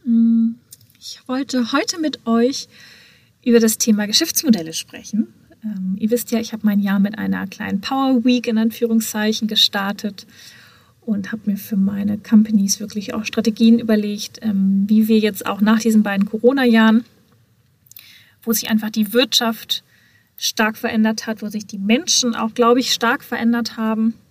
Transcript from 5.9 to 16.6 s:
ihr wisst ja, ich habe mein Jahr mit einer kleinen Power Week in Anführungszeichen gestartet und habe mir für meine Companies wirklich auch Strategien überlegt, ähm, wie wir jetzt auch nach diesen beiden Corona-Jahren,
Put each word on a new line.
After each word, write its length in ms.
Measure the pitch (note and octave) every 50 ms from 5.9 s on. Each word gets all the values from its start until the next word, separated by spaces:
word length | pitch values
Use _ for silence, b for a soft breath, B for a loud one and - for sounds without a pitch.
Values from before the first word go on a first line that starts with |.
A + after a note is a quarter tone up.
| F#3+ A3+
ihr 120 | A3+ G#3
wisst 220 | A#3+ A#3+ - -
ja, 80 | A#3+ A3
ich 120 | A3 -
habe 140 | - A3 -
mein 140 | G#3+ G3+ G3+
Jahr 180 | G3+ G3 G3 G3+
mit 180 | G3 G3+ G#3+
einer 300 | G#3 G3 F#3+ F#3+ F3+ F#3+
kleinen 340 | F#3+ - - F#3 F#3+ G3 G3
Power 440 | F#3+ - C4+ C4+ C4+ C4+ C4 A#3+ A3+
Week 220 | B3+ B3 B3 A#3
in 120 | A#3+ A3 A3
Anführungszeichen 880 | A3+ A#3 A3 - A#3+ A#3 A3+ A3+ A3 - - G#3+ G#3+ G#3+ A3 - A3+
gestartet 800 | G#3+ G#3+ A3 - - - G3+ G3 G3 G#3 - - G#3 G3 - - B B B B B B B B B B B B B B _ _
und 240 | A#3 G#3 G3+ F#3+ -
habe 120 | - G#3+ - G#3
mir 40 | G3
für 200 | - - - A3
meine 420 | G3 G3 G3 G3+ G3 G3+ G#3 G#3 G#3+
Companies 640 | - - A#3 G#3+ A3 A3 G#3+ G3 G3 G3 - -
wirklich 340 | G#3 G#3+ - G#3+ G3 - -
auch 100 | A3 G#3+
Strategien 540 | - - A3+ G#3+ A#3 A3 - A#3 A3+ A#3 A#3+
überlegt, 640 | A#3 A3 A3 G#3+ G#3 G#3 G#3 G#3 - - - -
ähm, 420 | - A3 G3 G3 F#3+ G3 G3 G3 G3 G#3
wie 200 | G#3+ A3 A3 G#3+
wir 100 | A3+ A3
jetzt 260 | G#3+ G#3+ G3 - -
auch 140 | - G3+ G3
nach 180 | G3+ G#3 A3+ A3
diesen 240 | - A3+ A3 G#3+
beiden 240 | G#3 G#3 G3 G3 G3+
Corona-Jahren, 760 | G#3 - A3 A#3 A#3+ C#4 C#4